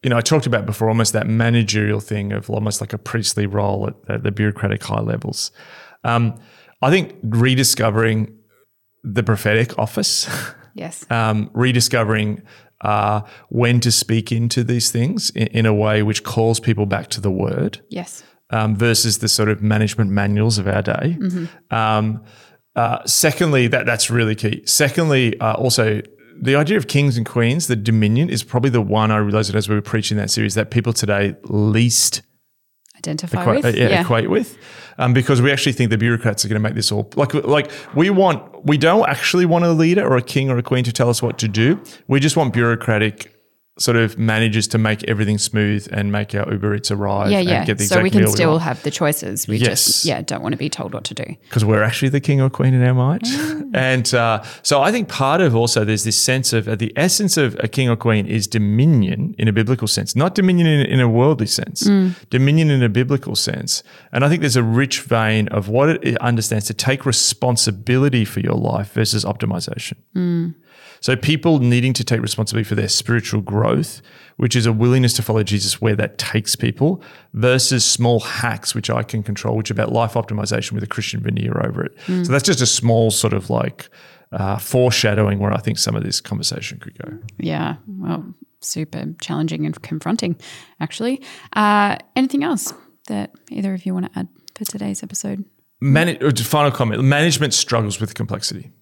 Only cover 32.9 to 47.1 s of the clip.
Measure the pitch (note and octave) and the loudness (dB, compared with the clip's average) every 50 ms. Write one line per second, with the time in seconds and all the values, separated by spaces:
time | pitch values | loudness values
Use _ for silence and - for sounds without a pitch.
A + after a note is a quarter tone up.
32.9 | _ _ - - D3+ D#3 - E3+ - F#3+ F3+ - A3 C#4 C#4+ B3 A2+ - B2 - | _ _ -8 -8 -6 -6 -6 -6 -6 -2 0 2 2 2 2 2 2 2 2 4
33.9 | G3+ F3 F3 E3+ A#2+ A2+ - - F#3+ A3 B3 - - - - - - - - - | 4 2 2 2 0 0 2 2 0 0 0 -4 -10 -20 -20 -20 -20 -20 -20 -20
34.9 | - - B2 B2 B2 C3 B2 - C#3 A#2+ B2 C#3 C#3 C3 - C#3+ A#2 - B2 G#2+ | -6 -2 2 2 4 4 4 4 2 4 4 2 2 2 0 -2 0 0 0 2
35.9 | A2+ G#2 G#2+ A#2+ A#2 A2+ - A2+ G2+ - - G2+ G#2+ G#2+ G#2+ G#2+ - - G2+ - | 2 2 2 2 0 2 0 -2 -2 -2 -2 -2 -2 0 0 -2 -2 -2 -2 -2
36.9 | G#2+ G#2+ G#2 - - C3 C#3+ - - D3 - - C#3+ D3+ C#3 - - - - - | -2 -2 -4 -4 -2 -2 -2 0 0 -2 0 2 2 2 0 -2 -10 -16 -18 -4
37.9 | - C#3+ E3+ G3 G3+ F#3+ G3 F3+ D3+ A2 - - - - - C#3+ D3+ D3 D3+ D#3+ | 0 2 2 4 4 4 4 4 2 0 -6 -14 -20 -6 0 0 2 4 4 4
38.9 | F3+ A3 - C#3 C#3+ - - - - F3+ F3+ E3+ E3+ E3+ F3 E3+ E3 D#3 E3 E3 | 4 4 4 2 0 -2 -2 0 2 2 4 4 4 4 4 2 4 4 4 4
39.9 | F3 G3+ - C3+ C3 B2 A#2+ - - C3+ C3+ C3+ B2+ A#2+ A#2 - C3+ B2+ B2 A#2+ | 4 2 2 2 2 0 0 -2 -2 -2 0 0 -2 -2 -2 0 0 0 0 -2
40.9 | A2+ - B2 A#2+ A#2 - B2 A#2 - - A#2 G#2+ G2 G#2+ A2+ C3+ E3+ G3+ - - | 0 0 0 0 2 0 -2 -4 -2 -2 -4 -2 0 2 2 2 2 0 -4 -18
41.9 | - - _ - C3 C#3 C#3 D#3 - E3+ D3+ B2 - B2 A#2+ A#2 A#2 A2+ - - | -20 -20 _ 0 2 2 2 2 2 2 0 2 0 2 2 2 0 0 0 0
42.9 | A2 G#2 G#2+ G#2+ G#2 - - - _ _ _ _ _ _ _ _ _ - - - | 0 2 2 0 -2 -6 -18 -20 _ _ _ _ _ _ _ _ _ -4 0 2
43.9 | A#2+ A#2 A2+ G#2+ - - A2+ A2 A2 A2 A2+ A2 G#2 A2+ G#2 - - A2+ A2 G#2+ | 4 4 2 2 0 0 0 0 2 2 2 2 2 0 -2 0 0 2 2 2
44.9 | G#2+ G#2 - - - G2+ A2 G2+ G#2+ G2+ - - - G#2+ G#2 G#2 G#2 G#2 - - | 0 -2 -2 -4 -2 0 0 0 0 0 -2 -2 0 0 2 2 0 -2 -4 -4
45.9 | - G#2 G2+ G2+ G2+ G#2+ G#2 G2+ - G2+ G2+ - A2 G2 G2+ G#2 G#2 G#2 - - | -4 -4 -2 -2 -2 -2 -4 -4 -4 -4 -2 -2 -4 -2 -2 -2 -2 -2 -2 -4
46.9 | G#2+ G2 G2+ G2+ | -4 -2 -2 -2